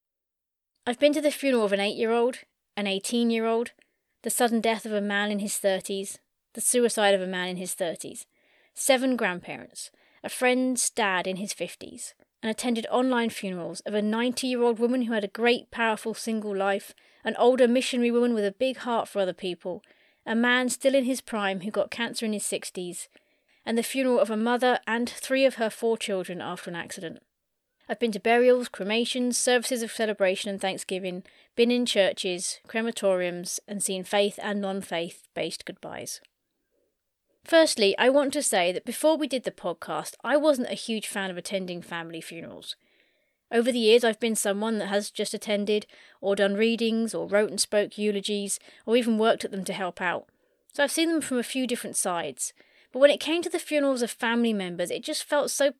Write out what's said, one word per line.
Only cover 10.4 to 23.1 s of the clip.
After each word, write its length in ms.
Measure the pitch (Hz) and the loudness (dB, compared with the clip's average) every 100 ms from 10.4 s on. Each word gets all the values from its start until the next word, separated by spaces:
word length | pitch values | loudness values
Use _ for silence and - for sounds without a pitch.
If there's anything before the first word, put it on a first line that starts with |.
| 247 247 254 247 - | 2 2 2 0 -2
dad 380 | - 202 185 180 | 0 0 0 -2
in 100 | 180 | -4
his 160 | 202 | -6
fifties, 640 | - 175 - - - - - _ _ | -8 -10 -10 -16 -16 -18 -18 _ _
and 60 | 220 | -6
attended 380 | 220 254 233 220 | -4 -2 -2 0
online 380 | 247 262 240 233 | 0 2 0 0
funerals 520 | - 196 180 160 175 | -4 -8 -6 -8 -10
of 120 | - | -4
a 80 | 208 | -2
ninety-year-old 800 | 214 226 247 247 262 247 240 226 | 0 0 0 -2 -2 2 2 2
woman 240 | 233 254 | 0 0
who 100 | 233 | 0
had 120 | 220 | -2
a 40 | 202 | -2
great, 420 | - 240 247 - | 0 2 2 -2
powerful 440 | - 226 214 226 | -2 0 0 -4
single 420 | 214 226 220 208 196 | -6 -4 -4 -4 -2
life, 380 | 196 202 - - _ _ | 0 0 -4 -18 _ _
an 100 | 226 - | -6 4
older 320 | 240 254 240 | 4 6 6
missionary 440 | 254 254 247 240 | 4 0 0 2
woman 200 | 233 240 | 4 2
with 120 | 226 | 2
a 80 | 202 | 0
big 260 | 190 262 247 | 0 -2 -2
heart 300 | 247 226 - | -2 -2 -2
for 100 | 202 | -2
other 160 | 185 | -2
people, 480 | 175 185 175 190 170 - _ _ _ | -2 -6 -6 -8 -10 -12 _ _ _
a 100 | - | -2
man 340 | 226 240 247 254 | 2 4 2 2
still 260 | - 269 | 0 2
in 100 | 277 | 4
his 160 | 247 254 | 2 -2
prime 400 | - 214 196 196 | -4 -4 -2 -2
who 100 | 190 | -2
got 200 | 208 - | -2 -2
cancer 340 | - 233 - | -4 -6 -4
in 80 | 220 | -4
his 140 | 208 - | -4 -4
sixties, 600 | 196 - - 180 175 - | -6 -6 -8 -10 -10 -14